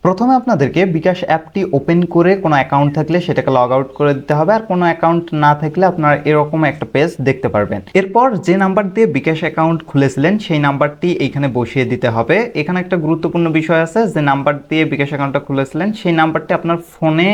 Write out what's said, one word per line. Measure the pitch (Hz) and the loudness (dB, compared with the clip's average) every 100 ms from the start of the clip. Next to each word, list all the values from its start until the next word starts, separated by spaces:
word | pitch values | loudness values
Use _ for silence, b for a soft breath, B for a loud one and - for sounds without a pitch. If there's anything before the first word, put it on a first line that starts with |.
প্রথমে | 180 185 247 262 | 0 0 2 2
আপনাদেরকে | 254 196 135 160 190 160 | 2 0 0 2 0 2
বিকাশ | 170 180 - | 0 -2 -2
অ্যাপটি | 156 - 196 185 139 | -2 -2 -6 -2 -2
ওপেন | 143 170 175 | 2 2 2
করে | 170 170 196 | 2 4 2
কোনো | 160 143 | 2 0
অ্যাকাউন্ট | 127 139 143 151 | 2 2 2 0
থাকলে | 151 175 175 | 0 -2 0
সেটাকে | 135 127 131 | -2 2 2
log | 123 131 | 2 0
out | 135 - | -2 0
করে | 147 139 | 0 0
দিতে | 131 151 | -2 0
হবে, | 160 226 | 2 0
আর | 220 | 0
কোনো | 180 175 | 0 0
অ্যাকাউন্ট | 165 165 170 170 156 | 2 0 0 -2 0
না | 147 147 | 2 2
থাকলে | 156 165 185 | -2 0 0
আপনারা | 165 151 147 151 | 2 0 2 2
এরকম | 151 147 160 151 | 2 2 0 0
একটা | 135 127 | -2 -4
পেজ | 131 165 170 131 | 0 0 0 -2
দেখতে | 131 120 | 0 -2
পারবেন। | 107 101 104 - 190 | -2 -2 -4 -2 -2
এরপর | 190 226 262 196 | 2 2 2 0
যে | - 190 | 0 2
নাম্বার | 190 190 196 | 2 0 -2
দিয়ে | 196 220 135 | 0 0 0
বিকাশ | 160 156 | -2 -2
অ্যাকাউন্ট | 160 - 160 165 - | -4 0 0 0 -2
খুলেছিলেন | 139 135 139 151 208 | 0 0 2 0 0
সেই | - 151 143 | -2 0 0
নাম্বারটি | 139 147 147 175 170 | 0 -2 -2 -2 -2
এইখানে | 135 143 139 120 | -2 -2 -2 -2
বসিয়ে | 120 135 127 | -2 -2 -2
দিতে | 123 123 | 0 0
হবে। | 113 117 180 240 - | 0 0 0 0 -4
এখানে | 151 180 | -4 -4
একটা | 180 180 | -2 -2
গুরুত্বপূর্ণ | 151 160 160 170 165 160 | 0 -2 -2 0 0 0
বিষয় | 156 165 | 2 0
আছে, | 165 220 220 | 2 0 0
যে | 156 143 | 0 0
নাম্বার | 139 139 147 - | 0 0 -2 -2
দিয়ে | 156 160 | -2 0
বিকাশ | 135 139 | 0 -2
অ্যাকাউন্টটা | 147 139 139 139 | -2 -2 -4 -2
খুলেছিলেন | 135 135 156 196 214 | -4 -2 -4 -4 -2
সেই | 175 165 | 0 2
নাম্বারটি | 160 160 - 170 | 2 0 -2 -4
আপনার | 170 170 - | -2 -4 -6
ফোনে | - 160 160 185 | -2 0 2 0